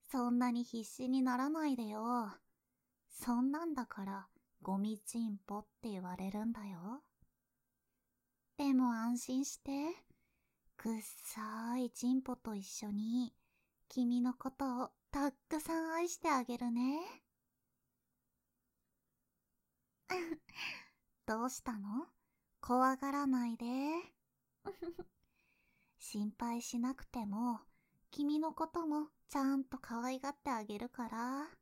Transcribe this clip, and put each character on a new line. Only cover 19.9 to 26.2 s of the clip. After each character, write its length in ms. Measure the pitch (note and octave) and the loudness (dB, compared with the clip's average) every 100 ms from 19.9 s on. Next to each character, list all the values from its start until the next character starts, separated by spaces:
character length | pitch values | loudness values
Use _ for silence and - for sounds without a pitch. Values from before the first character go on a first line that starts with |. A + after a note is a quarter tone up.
| _ - | _ -2
<laughs> 340 | F#4 E4 D#4+ - - - - - _ _ _ - | 0 0 -4 -8 -8 -8 -8 -16 _ _ _ -2
ど 180 | A3 | 0
う 60 | B3 | 0
し 120 | - | -2
た 160 | - A3 | -6 -4
の？ 300 | G3 A3 F4 _ _ _ _ _ | -2 -4 -4 _ _ _ _ _
怖 340 | - B3 C4 C4 | 2 6 6 4
が 160 | C#4 | 0
ら 140 | C#4 C#4+ | 2 4
な 200 | B3+ A#3+ | 4 2
い 120 | A3+ | -2
で。 80 | A#3 B3+ C#4+ E4 F4+ _ _ _ _ _ | -2 0 0 -2 -4 _ _ _ _ _
<laughs> 440 | - - F4 E4+ - _ _ _ _ _ _ _ _ _ | -12 -6 -8 -6 -12 _ _ _ _ _ _ _ _ _
心 340 | - G#3 | -6 -2